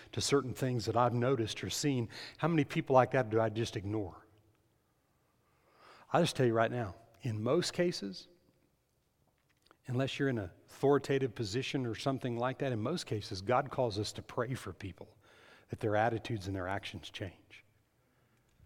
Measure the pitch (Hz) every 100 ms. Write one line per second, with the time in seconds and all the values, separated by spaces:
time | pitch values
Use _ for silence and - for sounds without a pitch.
0 | - - - 139 131 104 131 123 107 110
1 | 123 120 123 135 107 - 101 - 147 131
2 | 113 - - - 156 165 135 160 - 131
3 | 123 135 113 110 113 107 113 113 95 107
4 | 92 78 - _ _ _ _ _ _ _
5 | _ _ _ _ _ _ _ _ - -
6 | - 147 170 - 127 113 113 123 107 -
7 | - - 127 107 113 160 - - 175 170
8 | 196 185 - _ _ _ _ _ _ _
9 | _ _ _ _ _ _ _ _ - 123
10 | 135 - 139 120 95 - - - 139 143
11 | - 139 131 - 110 110 131 147 123 107
12 | - 131 127 117 123 127 139 117 113 170
13 | - 107 - 92 101 123 139 - 123 101
14 | 104 - - - 120 131 - 90 101 -
15 | - _ _ - - - _ 107 110 104
16 | 113 113 - 117 92 98 90 98 - 104
17 | - - 98 - _ - _ _ _ _
18 | _ _ _ _ _ _